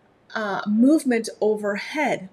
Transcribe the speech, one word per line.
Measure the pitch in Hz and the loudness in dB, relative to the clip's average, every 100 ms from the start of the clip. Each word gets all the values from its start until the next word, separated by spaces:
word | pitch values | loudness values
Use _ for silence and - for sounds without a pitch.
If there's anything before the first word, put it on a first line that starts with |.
| _ _ _ | _ _ _
uh, | 226 208 190 208 | -8 -6 -4 0
movement | 214 262 311 254 226 220 - | 4 6 4 2 0 -2 -2
overhead, | 208 208 208 202 - 302 254 190 190 | -2 0 -2 -6 -6 -4 -2 -2 -6